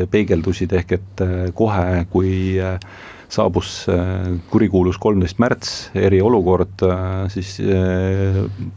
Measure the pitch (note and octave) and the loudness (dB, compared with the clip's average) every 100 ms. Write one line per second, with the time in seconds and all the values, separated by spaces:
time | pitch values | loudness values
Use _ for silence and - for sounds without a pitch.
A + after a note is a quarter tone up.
0 | F#2 G#2+ G2+ E2+ F#2 F2 F#2 F#2 - F2+ | 2 2 2 0 0 -2 -2 -2 0 -4
1 | F#2+ - F#2 F2+ F#2 F2 A2 G2 F2+ F2+ | -4 -4 -2 -2 -2 0 0 2 0 0
2 | F2 F#2 F#2+ F#2+ F#2+ F#2+ F#2 F#2 - - | 0 0 0 0 0 -2 -2 -6 -10 -20
3 | - - - - G2+ F2+ - - - F2+ | -20 -20 -6 0 0 0 -4 -6 -2 0
4 | F#2 F#2 F#2 F2 - A2 G#2 F#2 F2+ - | 0 -2 -4 -4 0 2 4 4 2 2
5 | A2 G2 E2+ - B2 - - - - F#2+ | 0 2 0 0 0 -2 -6 -10 -8 0
6 | F#2+ F#2+ A2 A2+ F2 F2+ F2 - F#2 F#2 | 4 4 4 4 4 2 0 0 0 0
7 | F#2 F#2+ F#2+ G2 F#2+ G2 G2+ F#2+ F#2 F#2 | -2 -4 -4 -6 -8 -4 0 2 2 0
8 | F#2+ F#2+ G2 F#2+ G#2 G2+ - | 0 0 0 0 -2 -6 -10